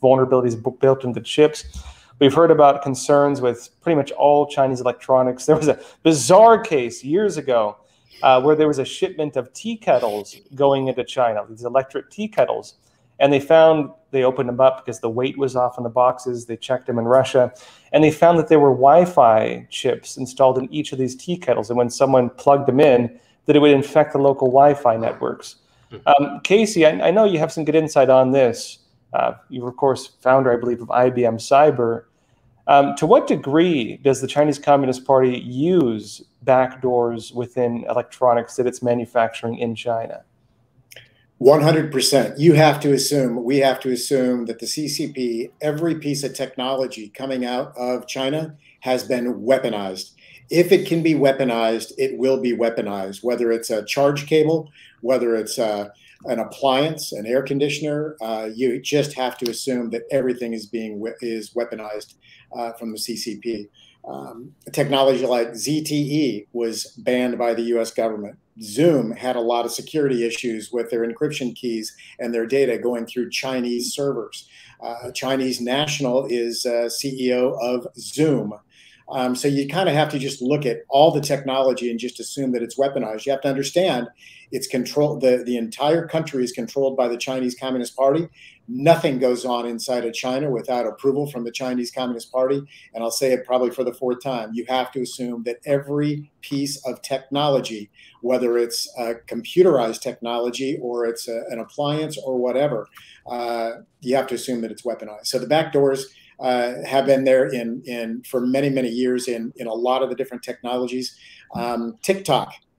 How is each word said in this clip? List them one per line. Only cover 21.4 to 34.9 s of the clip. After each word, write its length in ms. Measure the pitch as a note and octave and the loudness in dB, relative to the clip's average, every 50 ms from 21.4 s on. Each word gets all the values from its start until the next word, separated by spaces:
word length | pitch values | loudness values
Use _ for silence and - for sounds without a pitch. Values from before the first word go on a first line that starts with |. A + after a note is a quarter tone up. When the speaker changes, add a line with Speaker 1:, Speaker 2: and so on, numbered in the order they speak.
| F3 - A#2+ - A2 A2 | 0 0 0 0 0 -2
Speaker 1:
And 80 | A#2+ | 0
when 140 | B2 B2 A#2+ | 0 0 0
someone 400 | - - C#3 C3+ C3+ C3 B2 A#2+ | 0 2 2 4 4 4 4 2
plugged 360 | - - - C#3+ C#3+ C#3 C3+ | -2 0 4 4 4 4 4
them 140 | - B2 C3 | 2 4 6
in, 380 | D3+ D3+ B2+ A#2+ A#2+ A#2 - - _ _ _ _ _ | 6 6 6 6 4 0 -6 -12 _ _ _ _ _
that 100 | - D3 | 4 4
it 40 | D3 | 6
would 100 | C#3+ D3 | 8 8
infect 420 | C#3+ C#3 C3+ - - D#3 D3 - - | 6 6 4 2 2 2 2 2 2
the 60 | C#3+ | 2
local 300 | C#3 C#3 C3+ C3+ C3+ C3 | 2 2 2 2 2 4
Wi-Fi 480 | B2 C3+ C#3 D3 C#3+ C#3 - B2 A2+ | 6 6 6 6 6 4 2 2 2
networks. 600 | A2+ A2+ A#2 - - C3 B2+ B2 - - - - _ _ _ _ _ _ _ | 2 0 -4 -4 -4 -4 -6 -6 -8 -12 -20 -20 _ _ _ _ _ _ _
Speaker 2:
Hmm. 60 | - G2+ - | -18 -4 2
Speaker 1:
Um, 340 | D3+ D3 C#3+ C#3+ C#3+ - - | 4 4 4 4 2 -4 -6
Casey, 460 | - - F#3 A3 A3+ G#3 - F3+ D#3+ | -2 2 4 4 4 2 2 4 4
I, 220 | D#3 E3 F#3 - E3 | 4 4 4 2 2
I 20 | |
know 140 | E3+ G#3 A3 | 4 4 4
you 140 | G3+ F#3 D#3 | 4 2 0
have 140 | D#3 D#3 - | -2 -2 -4
some 120 | - D#3 | -4 -2
good 120 | D3 D3+ | 0 2
insight 320 | D#3+ D#3 D3+ - D3+ C3+ B2+ | 2 2 2 4 4 6 6
on 240 | C3 C3 C3 B2+ C3 | 6 6 6 4 4
this. 460 | C#3 C3 A#2+ A2 - - - - - _ _ _ _ _ _ - | 4 4 2 2 -2 -8 -14 -16 -20 _ _ _ _ _ _ -4
Uh, 220 | - A#2+ B2 A#2 - _ - | -2 -2 -2 -4 -6 _ -14
you're, 200 | - B2+ A#2+ B2 | -12 -10 -10 -10
of 80 | B2 | -6
course, 400 | - C#3+ C3+ B2+ - - - _ _ | -2 0 0 0 0 -4 -14 _ _
founder, 320 | - B2+ C3 C3+ C3+ C3 A#2+ | 2 4 4 4 4 4 2
I 40 | |
believe, 260 | A#2+ A#2+ A#2+ A#2+ A#2+ A#2+ | 0 0 -2 -4 -4 -4
of 80 | A2+ | -2
I 200 | - A#2+ B2+ B2+ | 0 2 2 2
B 140 | B2 B2 A#2+ | 2 2 0
M 140 | A2+ A2+ A2+ | 0 0 -2
Cyber. 640 | - - C#3+ C#3 D3 D#3 C#3 B2+ A#2+ A2+ A2+ A#2 - _ _ _ _ _ _ _ _ _ _ _ _ | -2 2 4 6 6 4 4 2 0 -2 -2 -4 -8 _ _ _ _ _ _ _ _ _ _ _ _
Um, 300 | - C#3+ C#3+ C#3+ C#3 - | 4 6 6 6 4 0
to 100 | - D#3+ | 0 2
what 220 | D#3 A3+ D4 C#4+ - | 4 4 4 4 4
degree 720 | C4 D#3 C3+ C#3 C3+ D#3+ E3+ F#3 E3+ C#3 A2+ - - - | 0 -2 0 0 2 2 2 2 2 0 -2 -4 -6 -2
does 220 | - C3+ C3 A2+ | 0 2 2 2
the 60 | C3 | -2
Chinese 320 | B2+ - C#3+ D3 D3+ C#3+ C#3 | -2 0 2 2 2 0 0
Communist 480 | - - C#3+ C#3 C#3 B2+ | 2 2 4 4 4 0